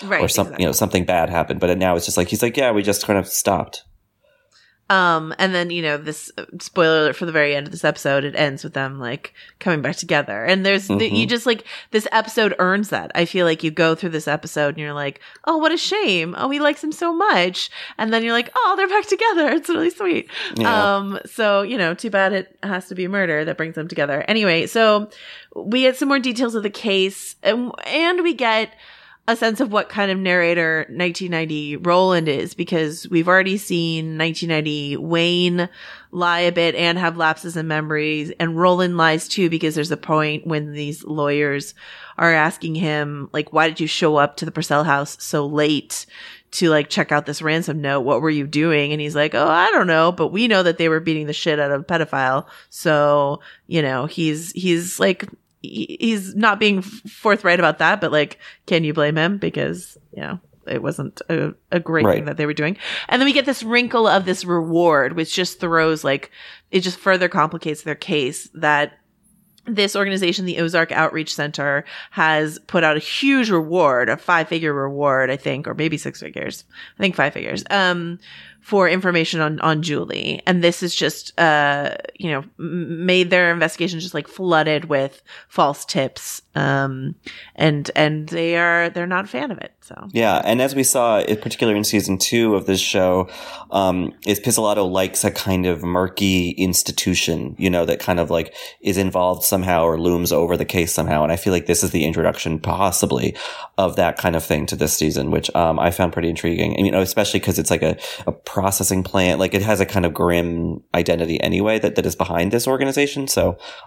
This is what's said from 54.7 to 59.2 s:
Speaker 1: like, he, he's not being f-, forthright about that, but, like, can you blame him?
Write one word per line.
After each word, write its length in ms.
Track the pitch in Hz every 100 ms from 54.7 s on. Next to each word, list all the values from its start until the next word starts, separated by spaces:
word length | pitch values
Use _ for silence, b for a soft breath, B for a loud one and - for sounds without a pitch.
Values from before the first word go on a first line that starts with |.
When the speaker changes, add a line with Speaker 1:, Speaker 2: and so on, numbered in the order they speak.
| 170 175 -
Speaker 1:
like, 300 | 190 185 202 - _ _
he, 360 | - - - -
he's 360 | 226 214 185 190
not 240 | 220 202
being 200 | 214 196
f-, 60 | 190
forthright 720 | 220 - - 220 202 185 175
about 180 | 165 156
that, 240 | 165 202
but, 100 | 160
like, 280 | 151 147 - B B -
can 180 | 170
you 100 | 156
blame 240 | 160 147
him? 200 | 156